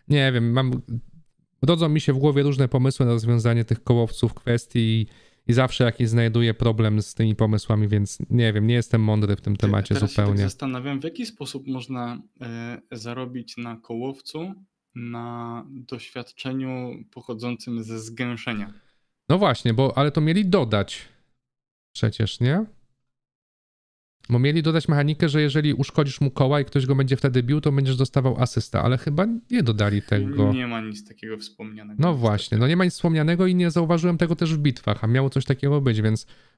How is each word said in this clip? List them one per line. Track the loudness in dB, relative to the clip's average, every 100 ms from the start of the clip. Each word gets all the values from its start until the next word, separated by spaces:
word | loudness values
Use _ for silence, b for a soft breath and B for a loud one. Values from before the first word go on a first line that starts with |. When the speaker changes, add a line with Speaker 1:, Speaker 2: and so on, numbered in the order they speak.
| 0
Speaker 1:
nie | 2 2
wiem, | 2 2
mam, | 2 0 -2 -6 -10 -10 -20 -20 _ _ _
rodzą | 2 2 2
mi | 2
się | 2
w | 2
głowie | 2 4
różne | 2 2 2
pomysły | 2 2 2 2
na |
rozwiązanie | 2 2 2 2 2 0
tych | -2
kołowców, | 2 2 2 0 -2
kwestii | -2 -2 -2 0 0 2 2 -2 b b b 0
I |
zawsze | 2 2 2
jakiś | 0 2 2
znajduję | 2 2 2 2
problem | 2 0 2 2 2
z | 0
tymi | 0 2 2
pomysłami, | 2 0 2 2 2
więc | 2 0 -4 -2
nie | 2 2
wiem, | 2 2
nie |
jestem | 2 2 2
mądry | 2 2 2 0
w |
tym | -2 0
Speaker 2:
Ty, |
Speaker 1:
temacie | 2 2 0 0
Speaker 2:
teraz | 0
się | 2
tak | 2
Speaker 1:
zupełnie. | 2
Speaker 2:
zastanawiam, | 0 -2 -6 -6 -4 -6
w |
jaki | -6 -8 -10
sposób | -10 -12 -10 -8
można, | -8 -8 -8 -8 -10 -16 -16
e, | -12 -10 -10 -12 -16
zarobić | -14 -10 -10 -10 -10 -12 -12
na | -12 -12
kołowcu | -10 -8 -8 -10 -12 -12 -12 -14 -20 _ _ -14
na | -12 -12 -12 -12 -12 -12 -14
doświadczeniu | -18 -14 -14 -14 -16 -16 -12 -8 -8 -6 -8 -10 -14 -18
pochodzącym | -18 -12 -10 -8 -8 -8 -8
ze | -8 -10
zgęszenia. | -10 -8 -6 -6 -8 -8 -8 -14 _ _ _ _ 0
Speaker 1:
No | 2
właśnie, | 2 2 0
bo, | 2 2 2
ale | 0
to | 2
mieli | 2 2 2
dodać | 2 2 0 -2 -8 -18 _ _ _ _ _ _ _ _ -4
przecież, | -2 0 -4 0
nie? | 0 0 -2 -10 _ _ _ _ _ _ _ _ _ _ _ _ _ _ -2
Bo | 2
mieli | 2 2
dodać | 2 0 2
mechanikę, | 2 0 0 0
że | 2
jeżeli | 2 2 0
uszkodzisz | 0 -2 0 0 0
mu | -2
koła | 2 2 2
i | 0
ktoś | -2 0
go | 2
będzie | 2 2
wtedy | 2 2
bił, | 2 0
to | 0
będziesz | 2 2 0
dostawał | 0 2 0 0
asysta, | -2 -2 -4 0
ale | 0 0
chyba | -2 0 0 -2 -2
nie | 0
dodali | 2 2 2 0
tego. | 0 0 0 2 2
Speaker 2:
Nie | 2 -2
ma | -6
nic | -8 -12 -16
takiego | -16 -12 -12
wspomnianego, | -14 -16 -16 -14 -10 -2
Speaker 1:
No | -2
Speaker 2:
niestety. | 0
Speaker 1:
właśnie, | 0 -2 -2 0
no | 2
nie | 2
ma | 0
nic |
wspomnianego | 0 0 2 2 2 2
i | 2
nie | 2
zauważyłem | 2 2 2 0 0
tego | 0 0
też | 0 2
w |
bitwach, | 0 0 -2 0
a | 2
miało | 2 2
coś | 0 -2
takiego | 0 0 2
być, | 2 2
więc | 2 0 -4 b b